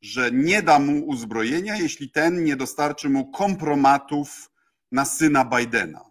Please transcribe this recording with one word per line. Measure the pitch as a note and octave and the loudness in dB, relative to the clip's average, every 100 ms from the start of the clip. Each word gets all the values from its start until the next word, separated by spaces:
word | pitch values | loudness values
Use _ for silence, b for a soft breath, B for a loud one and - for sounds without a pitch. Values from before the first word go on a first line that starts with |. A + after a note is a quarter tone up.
że | G2+ A2+ A#2+ | -8 -2 0
nie | B2 D#3 G#3 | 2 2 2
da | E3+ D3 | 6 4
mu | C#3+ D3 D3+ | 4 -2 -4
uzbrojenia, | C3 A2+ A2+ A2+ D#3 G3+ G#3+ | -6 -4 -4 -2 -2 -4 -4
jeśli | D#3+ - C#3 | -4 -6 -6
ten | D3+ D#3+ F3 | 0 0 2
nie | D#3+ C3+ | 0 -2
dostarczy | C3 - D3 D3 D3 | -6 -4 -4 -2 0
mu | C#3 C3+ | 0 -2
kompromatów | - G3+ F3 D#3 C#3+ C#3 C#3 - D3 C#3+ - - _ _ _ _ | -4 -2 -2 -2 2 4 4 0 -4 -4 -12 -20 _ _ _ _
na | B2+ C3+ | -4 -2
syna | - D#3 C#3+ B2 | 0 2 4 2
Bidena. | B2 A#2+ A#2 F2 D2+ - | 0 0 -2 -2 -8 -20